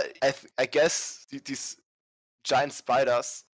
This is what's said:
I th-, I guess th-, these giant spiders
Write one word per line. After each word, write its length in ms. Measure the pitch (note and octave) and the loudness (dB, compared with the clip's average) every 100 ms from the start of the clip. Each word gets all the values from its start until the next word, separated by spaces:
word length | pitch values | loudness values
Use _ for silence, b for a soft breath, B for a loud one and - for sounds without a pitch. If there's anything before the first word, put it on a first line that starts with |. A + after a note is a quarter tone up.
| C#2+ - | 2 0
I 80 | C#3 | -2
th-, 220 | C3+ - - | -2 -10 -4
I 80 | |
guess 600 | B2+ D3 D#3+ - - - - | -2 2 2 2 -6 -12 -16
th-, 140 | C#3 | -16
these 320 | - C3+ - - _ _ _ _ _ _ | -10 -10 -10 -14 _ _ _ _ _ _
giant 300 | - C3 C#3+ | 2 2 2
spiders 720 | - - B2 B2+ A#2+ - - - | -2 0 2 4 2 0 -10 -14